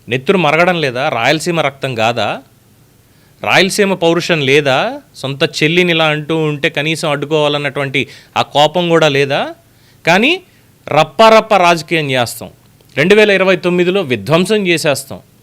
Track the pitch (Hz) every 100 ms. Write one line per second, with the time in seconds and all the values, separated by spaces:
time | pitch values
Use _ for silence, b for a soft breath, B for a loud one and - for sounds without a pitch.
0 | - 127 139 190 151 156 180 175 143 120
1 | 139 120 120 156 165 170 143 135 135 117
2 | 110 120 107 202 - _ _ _ _ _
3 | b b b b 101 135 190 - 196 180
4 | 165 170 165 165 135 143 139 131 208 285
5 | - - 135 139 160 - 156 175 180 160
6 | 160 151 151 160 156 147 165 156 151 156
7 | 160 143 143 156 147 147 143 143 139 135
8 | 113 B B - - 139 151 180 175 165
9 | 156 139 139 151 277 339 _ b b b
10 | - 180 254 359 - b b b - -
11 | - - 220 220 214 202 175 175 151 165
12 | 143 131 117 - 92 - _ _ _ -
13 | 165 214 208 190 190 180 180 180 175 196
14 | 147 117 98 160 185 214 185 165 160 135
15 | - 90 - _